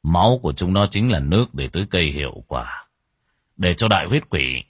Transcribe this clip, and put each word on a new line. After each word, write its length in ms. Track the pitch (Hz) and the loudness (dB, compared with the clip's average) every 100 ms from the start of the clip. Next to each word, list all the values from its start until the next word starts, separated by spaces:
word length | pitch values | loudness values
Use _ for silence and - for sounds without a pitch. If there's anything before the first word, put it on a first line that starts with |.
Máu 360 | 76 87 107 127 | 2 4 4 2
của 100 | 87 | -2
chúng 200 | 69 90 | -2 0
nó 140 | 95 101 | 2 2
chính 220 | 98 123 | 0 0
là 80 | 90 | 0
nước 260 | 69 98 123 | 2 2 0
để 160 | 69 65 | -4 -6
tưới 120 | 87 104 | -4 -2
cây 220 | 92 78 | 0 0
hiệu 300 | 73 69 - - | -2 -8 -10 -8
quả, 400 | 65 58 - - _ _ _ _ _ _ - | -8 -8 -14 -18 _ _ _ _ _ _ -2
để 180 | 90 85 | 0 2
cho 120 | 110 | 2
đại 180 | 95 80 | 2 2
huyết 220 | 143 - | -2 0
quỷ 340 | 76 64 64 | -4 -2 -4